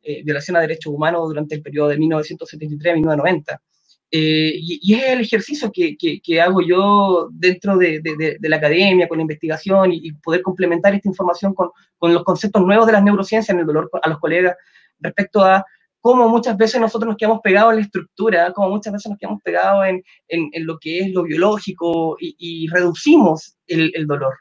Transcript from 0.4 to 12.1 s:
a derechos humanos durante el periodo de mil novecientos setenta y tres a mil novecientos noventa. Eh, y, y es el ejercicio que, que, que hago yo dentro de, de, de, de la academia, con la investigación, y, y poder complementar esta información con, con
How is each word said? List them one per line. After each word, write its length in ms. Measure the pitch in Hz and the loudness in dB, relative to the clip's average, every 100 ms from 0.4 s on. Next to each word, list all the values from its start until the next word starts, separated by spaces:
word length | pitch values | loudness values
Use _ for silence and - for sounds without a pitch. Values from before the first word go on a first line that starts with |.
| 147 175 | 0 0
a 40 | |
derechos 300 | 160 160 156 | 0 -4 -8
humanos 360 | 147 156 170 160 | -2 0 0 -4
durante 280 | 151 151 | -6 -6
el 60 | 151 | -8
periodo 280 | 151 147 147 | -6 -2 0
de 80 | 147 | 2
mil 120 | 156 | 0
novecientos 400 | 156 151 165 160 | 0 -4 -12 -16
setenta 240 | 151 156 | -12 -10
y 40 | 147 | -4
tres 140 | 170 | -2
a 20 | |
mil 100 | 165 | 0
novecientos 200 | 160 147 | 0 0
noventa. 360 | 160 170 147 - _ _ _ _ _ | 0 -2 -4 -14 _ _ _ _ _
Eh, 420 | 160 156 156 156 | -2 0 0 0
y, 240 | 147 165 156 | -4 -10 -4
y 120 | 190 | 2
es 140 | 220 262 | 2 2
el 120 | 254 | -2
ejercicio 500 | 220 220 - 294 233 | 0 -2 -4 -8 -6
que, 260 | 185 165 151 | -2 -4 -2
que, 240 | 170 - | -6 -6
que 180 | - 165 | -2 2
hago 220 | 175 190 | 2 2
yo 680 | 165 180 202 208 196 175 156 | 2 2 4 4 4 0 -2
dentro 440 | 160 180 185 202 | -2 -2 0 0
de, 240 | 190 175 156 | 2 2 0
de, 140 | 160 | -6
de, 220 | 151 156 156 | -4 -4 -4
de 100 | 156 | -2
la 80 | 156 | 0
academia, 500 | 147 170 196 185 170 | 2 2 4 4 2
con 100 | 160 | -2
la 60 | |
investigación, 680 | 160 151 160 156 196 196 190 | -4 -6 -6 -6 0 2 4
y, 160 | 165 156 | 0 -8
y 40 | |
poder 280 | 151 165 175 | -12 -2 -2
complementar 520 | 190 185 180 170 196 | -2 -2 -2 2 0
esta 160 | 196 196 | 0 -4
información 440 | 185 180 175 196 | -2 -4 -2 -4
con, 180 | 190 180 _ _ _ | -2 -6 _ _ _
con 160 | 170 | 2